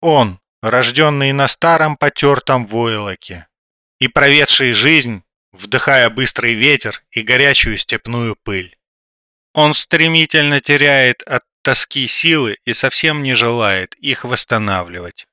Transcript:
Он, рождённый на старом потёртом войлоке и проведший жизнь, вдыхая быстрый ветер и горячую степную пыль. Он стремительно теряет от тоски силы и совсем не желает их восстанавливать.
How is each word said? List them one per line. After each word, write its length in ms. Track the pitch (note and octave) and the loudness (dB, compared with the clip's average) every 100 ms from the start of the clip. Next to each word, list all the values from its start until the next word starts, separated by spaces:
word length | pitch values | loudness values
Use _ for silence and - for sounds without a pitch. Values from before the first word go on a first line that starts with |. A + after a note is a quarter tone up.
Он, 400 | - D3+ A2+ F#2 _ _ | 4 2 2 -2 _ _
рождённый 680 | A2 B2 B2 B2 D3+ D3 C3+ | -2 0 0 2 0 2 -2
на 160 | C#3 C#3 | 0 -2
старом 480 | - E3 E3 D#3 D3 | 0 2 2 0 0
потёртом 680 | D3 - C#3+ C#3 - C3 A2 | -2 0 0 0 0 -2 -2
войлоке 800 | A2 A#2 A2 G2+ F#2 - F2+ E2 _ _ _ _ _ | -4 -4 -4 -8 -12 -14 -18 -20 _ _ _ _ _
и 80 | B2+ | -4
проведший 680 | - C#3 C#3+ C#3+ - C3 | 0 4 4 4 4 2
жизнь, 520 | A2 B2+ D#3+ B2+ G#2 _ _ _ | 2 2 2 0 -8 _ _ _
вдыхая 580 | _ - C3 - C3+ A#2+ | _ -6 -4 2 2 2
быстрый 440 | A2 B2+ - A#2 | 0 -4 -2 -4
ветер 480 | A#2 B2+ C#3+ A2 - _ | 0 2 2 -2 -12 _
и 120 | - | -10
горячую 540 | A2 B2+ C#3+ C3+ - - | -2 2 4 2 0 -2
степную 600 | - A2+ - A#2+ A#2 G#2 | -4 -6 -6 -6 -6 -6
пыль. 400 | - G2 F2+ _ _ _ _ _ _ _ _ | -8 -8 -8 _ _ _ _ _ _ _ _
Он 220 | - D3+ | 0 0
стремительно 840 | D3+ - E3 D#3+ D#3+ D#3 D#3+ D3 C#3+ | 0 -2 0 0 0 0 0 0 -2
теряет 600 | - C#3+ C#3+ C#3 B2+ B2 | 0 2 4 4 2 0
от 200 | - B2+ _ _ | -4 -6 _ _
тоски 440 | - C3 - C#3+ B2 | -2 0 0 -2 -2
силы 520 | - E3 D#3+ B2 G2+ | 0 2 2 0 -4
и 80 | - | -4
совсем 520 | A#2 C3 - D#3+ D3+ | -2 -2 -2 -2 -2
не 100 | C3+ | -2
желает 600 | B2 A#2+ A#2+ G#2+ F#2+ F#2 - | 0 0 0 0 0 -4 -10
их 280 | D3 B2+ | -8 -6
восстанавливать. 1000 | B2 B2 - A2+ G#2+ F#2+ F2 F2 F2 - - | -4 -4 -2 -2 0 -4 -4 -12 -14 -16 -20